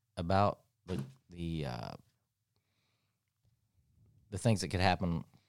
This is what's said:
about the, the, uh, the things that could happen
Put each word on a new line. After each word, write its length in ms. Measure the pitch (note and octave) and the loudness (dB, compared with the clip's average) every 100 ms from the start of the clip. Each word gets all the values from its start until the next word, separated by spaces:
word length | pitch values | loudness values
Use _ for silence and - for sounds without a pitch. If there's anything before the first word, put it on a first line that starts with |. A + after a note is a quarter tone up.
| _ - | _ -6
about 440 | E2+ F#2+ G2+ - _ _ - | 0 4 4 0 _ _ -8
the, 120 | F#2 - - - | -6 -8 -14 -18
the, 360 | E2+ E2+ D#2+ C#2 | -10 -6 -4 -6
uh, 260 | A#1 G1+ G1+ _ _ _ _ _ _ _ _ _ _ _ _ _ _ _ _ _ _ _ _ _ _ _ | -8 -10 -14 _ _ _ _ _ _ _ _ _ _ _ _ _ _ _ _ _ _ _ _ _ _ _
the 80 | F#2+ | 0
things 240 | A#2 G2+ | 2 2
that 80 | F2+ | 2
could 100 | F#2 | 2
happen 440 | F#2 F2+ F2+ E2 - - | 2 2 0 -2 -4 -18